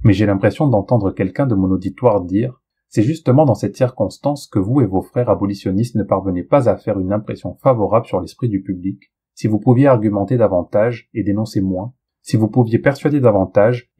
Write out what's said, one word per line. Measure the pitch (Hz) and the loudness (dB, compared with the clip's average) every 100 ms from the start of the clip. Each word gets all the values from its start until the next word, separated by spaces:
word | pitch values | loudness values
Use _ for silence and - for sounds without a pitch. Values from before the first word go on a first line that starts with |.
Mais | - | 2
j'ai | 98 | 4
l'impression | 107 98 107 - 151 | 2 2 0 0 0
d'entendre | 107 98 120 95 | 0 0 0 0
quelqu'un | - 98 - 139 | -2 -4 -2 -2
de | |
mon | 98 92 | 0 0
auditoire | 92 95 95 123 104 | 0 -4 -2 0 0
dire, | 90 98 131 - _ _ _ | 0 -2 -2 -8 _ _ _
C'est | - | -2
justement | 107 160 - 139 | 0 0 2 4
dans | 151 | 4
cette | - 101 - | 2 -4 -2
circonstance | 127 - 98 - 139 143 - | -2 -2 -6 -4 -6 -6 -4
que | 104 | -4
vous | 95 139 | 0 0
et | 113 | 0
vos | 95 | -2
frères | - 120 117 | -4 -2 0
abolitionnistes | 95 101 98 104 95 123 | 0 -2 -4 -4 -2 -2
ne | 110 | -4
parvenez | 95 98 95 90 | -2 -2 -2 -4
pas | 87 143 117 | 0 2 2
à | 95 | 0
faire | - 98 | -2 -4
une | 92 | -2
impression | 104 - 98 90 - | -4 -6 -10 -12 -4
favorable | - 120 95 110 - | 0 0 0 0 -2
sur | 95 | -6
l'esprit | 82 - 120 | -6 -6 -4
du | 98 | -4
public. | 95 90 92 - _ _ _ | -6 -8 -8 -10 _ _ _
Si | - 107 | -6 -2
vous | 107 | 0
pouviez | 127 120 143 | 2 4 4
argumenter | 123 107 101 98 127 | 4 2 -2 -2 0
davantage | 104 90 85 104 113 120 - | 2 0 -2 0 0 -4 -10
et | 113 | -6
dénoncer | 101 101 113 107 | -2 -2 -2 -2
moins, | 95 90 123 - _ _ | -2 -4 -8 -14 _ _
si | - 113 | -4 -2
vous | 107 | 2
pouviez | 123 113 113 | 2 2 2
persuader | 139 139 156 147 | 0 -2 -2 2
davantage | 120 101 92 104 107 123 - | 2 2 2 2 2 0 -8